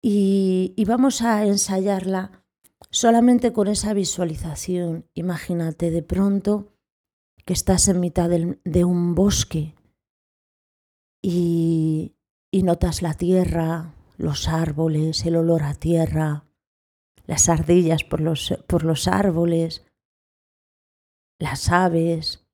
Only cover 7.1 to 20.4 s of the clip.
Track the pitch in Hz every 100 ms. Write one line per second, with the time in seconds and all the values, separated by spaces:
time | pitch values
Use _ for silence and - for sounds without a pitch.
7.1 | _ _ _ - 180 - 185 - 180 175
8.1 | - 170 175 170 - - 175 175 180 175
9.1 | 170 202 - - 160 151 - _ _ _
10.1 | _ _ _ _ _ _ _ _ _ _
11.1 | _ 190 175 170 170 165 160 160 156 170
12.1 | _ _ _ _ 196 180 175 175 156 170
13.1 | 151 175 185 180 160 160 165 160 - _
14.1 | - 160 143 - 160 160 147 160 151 160
15.1 | 160 165 165 165 165 143 143 160 165 160
16.1 | 156 156 147 _ _ _ _ _ _ _
17.1 | _ - 170 - 165 160 175 170 160 -
18.1 | 156 156 151 - 147 - 170 160 160 185
19.1 | 190 202 165 170 165 165 160 _ _ _
20.1 | _ _ _